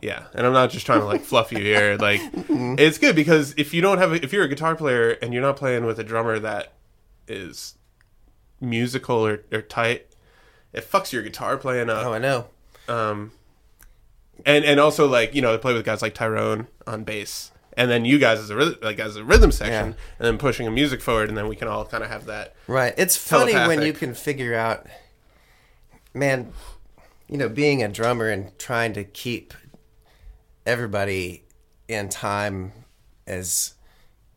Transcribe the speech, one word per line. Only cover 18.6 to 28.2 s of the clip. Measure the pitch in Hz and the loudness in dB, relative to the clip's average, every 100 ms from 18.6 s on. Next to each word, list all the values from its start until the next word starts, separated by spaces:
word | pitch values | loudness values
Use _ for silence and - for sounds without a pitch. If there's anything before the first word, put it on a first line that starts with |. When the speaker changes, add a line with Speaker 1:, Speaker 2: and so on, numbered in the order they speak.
| 160 - | 0 0
Speaker 1:
like, | 110 107 | -6 -6
as | 110 107 | -6 -6
a | |
rhythm | 110 214 185 | 6 8 8
section, | - 104 110 101 | 6 -2 -2 -4
Speaker 2:
Yeah. | - - - | -6 -14 -4
Speaker 1:
and | 117 | -2
then | 110 | 0
pushing | 143 117 117 | 0 -2 -2
the | |
music | 113 147 127 | 0 0 0
forward, | - 113 107 | -2 0 0
and | 107 | -2
then | 107 | -6
we | 107 | -6
can | 113 | -6
all | 107 107 | -6 -6
kinda | 113 110 | -8 -8
have | 107 113 | -10 -12
that | 104 - - - | -12 -14 -14 -4
Speaker 2:
Right. | 127 123 - | 0 0 0
It's | 180 - | 0 0
funny | - 202 247 | 2 4 4
when | - | 4
you | 143 160 151 | 4 2 0
Speaker 1:
telepathic. | 151 | -2
Speaker 2:
can | 139 117 | -6 -6
figure | - 131 120 113 | -6 -4 -2 -2
out, | 113 104 - - - _ _ _ _ _ _ _ _ _ _ | -2 -4 -8 -20 -20 _ _ _ _ _ _ _ _ _ _
man, | 127 139 131 123 - - - - - - _ - | -2 0 0 -4 -14 -18 -20 -20 -20 -20 _ -10
you | 143 | -4
know, | 117 | -4
being | 113 147 139 | 0 2 2
a | 104 | 0
drummer | 101 117 120 | 0 0 2